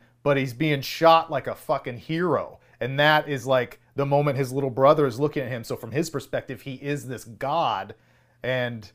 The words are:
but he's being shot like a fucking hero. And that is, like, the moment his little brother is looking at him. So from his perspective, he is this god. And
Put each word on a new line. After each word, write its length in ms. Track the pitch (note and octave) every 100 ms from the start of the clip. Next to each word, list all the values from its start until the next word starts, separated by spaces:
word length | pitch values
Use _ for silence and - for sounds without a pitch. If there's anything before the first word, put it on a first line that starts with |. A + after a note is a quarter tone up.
| _ _
but 140 | C#3+ C#3
he's 160 | C3+
being 260 | A#2 D#3 C#3+
shot 500 | B2 - D#3+ E3 D#3
like 160 | C#3+ B2
a 80 |
fucking 440 | G#2+ - C#3 - A#2+
hero. 600 | - D#3+ F3 A#2+ D#2 - _ -
And 180 | A#2+ C3+
that 280 | D3+ D3+ D3+
is, 180 | C#3 A#2+
like, 340 | C3 A#2+ - _
the 100 | - C#3
moment 300 | C#3+ D3 C3
his 160 | C3
little 180 | C3 C3+
brother 360 | A#2+ C3+ D#3 C#3+
is 120 | A2+
looking 220 | D3 D3
at 60 | B2
him. 160 | A#2+
So 120 | A2+ A#2+
from 140 | A2+
his 180 | B2+ E3
perspective, 520 | C#3+ - B2+ - B2
he 120 | -
is 320 | B2+ C#3+ C#3+ B2
this 180 | A#2
god. 680 | - G#2+ C3+ D#3+ C#3+ G2+ G#2 - _ _ _ _
And 480 | A#2+ B2+ B2 A#2 G#2